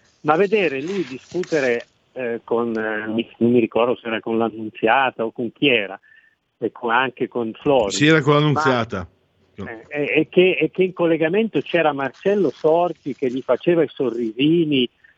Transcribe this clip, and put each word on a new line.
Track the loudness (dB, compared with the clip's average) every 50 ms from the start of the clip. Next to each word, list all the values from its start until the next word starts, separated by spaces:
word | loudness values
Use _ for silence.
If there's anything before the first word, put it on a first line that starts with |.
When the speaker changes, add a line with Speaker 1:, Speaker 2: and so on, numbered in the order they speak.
| _ _ _ _ -2
Speaker 1:
ma | 0 2
vedere | 2 2 2 2 0 0 0 -2 -4
lui | -6 -6 -6 -6 -6
discutere, | -6 -8 -16 -14 -10 -8 -8 -4 -2 -2 0 0 0 -2 -2 -6 _ _ _ _ _ -12
eh, | -8 -6 -6 -6 -6 -4
con, | -2 -2 0 0 -2 -2
eh, | -4 -4 -4 -6 -6 -6 -4
mi, | -4 -4 -4 -6 -4 0
non | 2 2
mi | 4 4
ricordo | 2 2 2 2 2 2 0
se | -2 -4
era | -6 -6 -6
con | -4 -2 -2 0
l'Annunziata | -2 -2 -4 -6 -12 -12 -6 -2 0 2 2 2 2 0 -2 -4 -6
o | -6 -6
con | -6 -8 -8 -4
chi | -2 0 2
era, | 2 2 0 -4 -10 -14 _ _ _ _ _ _ _ _ _ _ _
e | -8 -8 -8 -6
con, | -6 -4 0
anche | 0 0 0 -2 -4 -6 -6 -6
con | -4 -6 -6 -6 -6 -4
Flori. | 0 2 2 2 2 0 0
Speaker 2:
Sì, | 0 2
era | 4 4 4 4
con | 2 2
l'Annunziata. | 2 2 2 2 2 2 2 0 0 0 -2 -6 -8 -8 -10 _ _ _ _ _ _ _ _ _
Speaker 1:
Ma, | -14 -12 -12
eh, | -14 -16 -14 -10
e, | -6 -6 -4 0 0 0
e | 0 2
che, | 4 4 4 4 4
e | 2 -2 -2
che | 0 -2 -2
in | -2 -2
collegamento | -2 0 0 0 0 0 0 0 0 0 0 -2 -4
c'era | -4 0 0 2 2 2 0
Marcello | -2 -4 -6 -6 -4 -2 0 0 2 0 0
Sorti | -2 0 0 2 2 2 2 0 -2 _ -10 -10 -6
che | -4 -4 -4
gli | -4 -4 -2
faceva | -2 -2 0 2 2 2 2 2
i | 0 -2
sorrisini | -2 -2 -2 -2 -2 -4 -4 -2 0 2 2 4 2 2 2 2 0 0 0 _ _ _ _ _